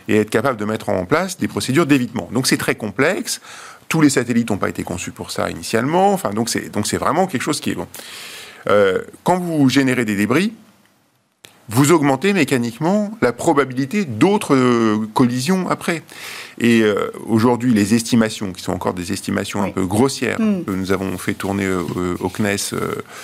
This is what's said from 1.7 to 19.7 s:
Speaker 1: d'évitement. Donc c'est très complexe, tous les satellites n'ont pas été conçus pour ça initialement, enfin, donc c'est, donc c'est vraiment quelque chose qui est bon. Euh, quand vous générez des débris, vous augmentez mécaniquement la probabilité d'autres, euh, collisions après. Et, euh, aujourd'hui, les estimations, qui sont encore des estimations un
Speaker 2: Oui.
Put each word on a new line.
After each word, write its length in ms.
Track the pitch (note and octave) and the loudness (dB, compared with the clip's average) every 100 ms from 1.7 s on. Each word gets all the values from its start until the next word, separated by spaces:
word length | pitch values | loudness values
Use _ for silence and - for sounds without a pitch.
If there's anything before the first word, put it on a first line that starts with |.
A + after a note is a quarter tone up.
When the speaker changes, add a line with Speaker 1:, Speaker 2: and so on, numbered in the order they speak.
| C3 D#3+ | 0 4
Speaker 1:
d'évitement. 420 | C#3 B2 A2+ F2 | 2 2 -6 -4
Donc 120 | G2+ C3 | -2 0
c'est 120 | C#3 | 0
très 180 | - C3 | -2 -4
complexe, 680 | A2 F#2+ C#3+ G3+ A#3+ - - - - - - | -4 -2 0 -2 -6 -10 -12 -20 -20 -18 -4
tous 140 | D#3+ | 2
les 80 | D3 | 2
satellites 380 | C3+ A#2+ A#2 A#2 | 2 0 0 0
n'ont 60 | G2+ | -2
pas 100 | G2+ | -4
été 140 | F#2 | -4
conçus 280 | F#2 F#2 - | -6 -8 -8
pour 200 | - - | -10 -10
ça 180 | - F#2 | -4 -4
initialement, 640 | E2+ E2 A2+ B2+ E3+ F#3+ | -4 -4 -2 0 2 2
enfin, 180 | F#3+ A2 | 2 -2
donc 180 | G#2 - | -2 -2
c'est, 200 | G2+ - | -4 -4
donc 140 | G2+ G#2 | -4 -2
c'est 100 | F#2 | -2
vraiment 280 | F2 C#3+ F#3 | 0 0 0
quelque 160 | B2+ | -2
chose 180 | - D3 | -4 -4
qui 100 | - | -4
est 40 | - | -6
bon. 120 | - - - - - - - - - | -8 -14 -16 -16 -16 -16 -18 -8 2
Euh, 300 | G#2 G2 F#2 - - | 4 4 2 -4 -6
quand 140 | - F3+ | 0 0
vous 300 | F3 D#3+ C3+ | 0 2 4
générez 360 | C3 C3+ B2+ A2+ | 4 2 2 0
des 100 | G2+ | 0
débris, 380 | G#2 C3+ G#3 - - _ _ _ _ _ _ _ - _ - | 2 2 0 -4 -18 _ _ _ _ _ _ _ -20 _ -4
vous 240 | G#2+ C#3+ | 2 6
augmentez 400 | E3+ C#3+ C3+ G3 | 6 4 2 2
mécaniquement 800 | G3+ C3+ C3+ A#2+ A2+ D#3 G#3 G#3 A3 | 2 2 2 0 -2 0 0 0 0
la 100 | B2 | 0
probabilité 720 | - - C#3+ C3 B2+ C#3 G#3 | 0 2 2 2 0 -2 -2
d'autres, 520 | F3+ G#2+ E3+ G3+ - C#3 | -2 2 2 2 2 4
euh, 420 | B2 A#2+ A2+ G#2+ G#2+ | 4 4 4 2 0
collisions 560 | - B2 B2 C3 F#3+ F3+ | 2 2 2 0 0 0
après. 340 | D3 - E3+ - - - - - - | -4 -4 -6 -6 -18 -16 -14 -16 0
Et, 220 | A#2+ A#2 | 4 6
euh, 300 | G#2+ G2+ - - - | 4 2 -2 -6 -2
aujourd'hui, 460 | A2+ A#2+ A#2+ B2 | 2 4 4 4
les 200 | A2 G2+ | 4 4
estimations, 580 | A2+ A2+ A#2+ A2 - G2+ | 2 2 2 2 0 -8
qui 100 | F2 | -8
sont 120 | - | -6
encore 200 | F2+ G#2+ | -4 -4
des 200 | F#2 F2 | -4 -4
estimations 480 | G2 - G2 G2 G2+ | -6 -4 -2 -2 -2
un 60 | |
Speaker 2:
Oui. 40 | G2 | -2